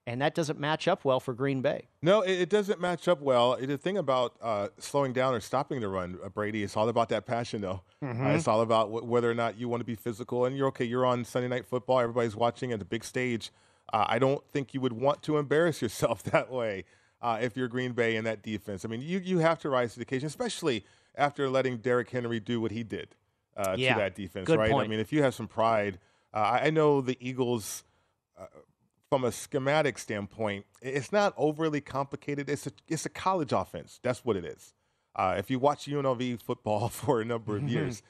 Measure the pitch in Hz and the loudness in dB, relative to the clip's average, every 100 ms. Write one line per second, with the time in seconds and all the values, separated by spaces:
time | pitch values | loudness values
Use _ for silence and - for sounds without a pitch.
0 | - 120 151 165 151 151 143 156 - 196 | -8 -2 0 0 -2 -2 -2 0 2 2
1 | 139 127 - 117 139 135 131 - - _ | 2 2 0 -2 -2 0 0 -2 -6 _
2 | 156 208 185 185 175 208 196 175 180 175 | 4 4 4 2 2 2 2 -2 -2 0
3 | - 165 143 123 123 117 131 139 175 196 | 2 2 4 6 6 4 -2 -2 -2 0
4 | 139 131 120 - 117 104 101 - - 143 | 2 2 0 -2 -2 0 -2 -6 -4 0
5 | 135 123 131 120 - 131 143 139 104 95 | 2 2 2 0 0 -2 0 -2 -2 -2
6 | 90 90 95 107 104 107 101 107 113 113 | -4 -8 -8 -4 -2 -2 -2 2 2 2
7 | 113 110 - 120 120 113 95 95 - _ | 2 0 -2 -4 -2 -4 -4 -6 -10 _
8 | 139 117 139 - 156 110 113 113 107 113 | -6 -2 2 2 4 2 4 4 2 -2
9 | 117 120 120 117 117 104 120 117 117 117 | 0 2 4 2 -2 -2 -4 -4 -4 -6
10 | 120 110 120 123 123 139 135 - 123 123 | -6 -6 -4 0 0 2 0 0 -2 2
11 | 127 123 120 131 123 127 - 127 - 131 | 2 2 -2 -2 -2 -4 -4 -4 2 2
12 | 117 120 117 104 117 - 127 113 95 113 | 2 0 0 2 0 0 -4 -4 -4 -6
13 | - 131 127 113 - - _ _ - 110 | -4 -4 -2 -2 -6 -16 _ _ -2 0
14 | 101 113 135 143 - 147 131 135 127 113 | 2 4 4 2 -4 -6 -4 -2 -2 0
15 | 135 147 - 151 143 147 170 - 113 - | 0 0 0 0 2 2 2 0 -4 0
16 | 143 113 - 160 113 127 113 95 - _ | -2 -2 0 0 0 -4 -4 -6 -10 _
17 | _ _ 117 110 123 127 127 123 127 120 | _ _ -2 0 -2 -2 -4 -2 -2 0
18 | 117 113 113 107 110 104 - 98 110 113 | 2 2 -2 -4 -4 -6 -6 -8 -8 -8
19 | 147 190 180 180 160 160 156 127 120 120 | -6 -4 0 2 4 2 0 0 0 -4
20 | 113 131 151 - 247 - 160 113 - _ | -6 -4 -4 -4 -6 -2 0 0 -4 _
21 | _ - 143 - 135 131 131 120 123 123 | _ 0 0 0 0 2 0 0 0 0
22 | 117 127 117 117 101 120 110 104 110 95 | 0 -4 -4 -4 -2 -2 -2 -4 -8 -8
23 | - _ _ _ _ - 98 95 127 113 | -10 _ _ _ _ -4 -2 2 2 2
24 | 98 92 95 101 92 160 110 135 110 110 | 0 -4 -8 -4 2 4 4 2 0 -2
25 | 107 151 139 - 110 - 113 113 104 98 | 0 2 2 0 -4 0 2 2 0 -6
26 | _ _ _ 107 104 123 139 156 151 139 | _ _ _ -2 2 2 2 4 4 4
27 | 127 127 123 127 120 120 98 - - _ | 0 -4 -4 -2 0 0 -4 -12 -16 _
28 | _ _ _ - 92 - - _ _ _ | _ _ _ -20 -20 -20 -20 _ _ _
29 | _ 139 123 - - 143 135 151 143 107 | _ 0 0 -2 -4 -2 2 2 2 -2
30 | - 107 101 - 110 101 - _ 131 139 | -6 -6 -6 -4 -4 -4 -10 _ -6 -6
31 | 127 208 202 - 151 151 160 147 143 135 | 0 2 2 2 0 0 -2 -2 -4 -4
32 | 139 - - 143 143 147 135 - - 160 | -4 -6 -6 -6 -4 -4 -6 -12 -6 -6
33 | - - 185 190 139 113 107 87 - - | -6 -4 0 0 2 0 -2 -8 -14 -6
34 | 123 123 123 98 82 - - _ _ _ | -4 -2 0 -2 -4 -10 -18 _ _ _
35 | _ - 95 90 101 131 135 143 - 143 | _ -2 0 0 0 2 2 2 -4 -2
36 | 135 120 127 120 - 120 110 104 117 - | 0 0 -2 -4 -6 -6 -2 -2 -2 -2
37 | 113 120 113 117 107 104 107 139 139 113 | 0 0 0 -4 -4 -4 -2 -2 -2 -6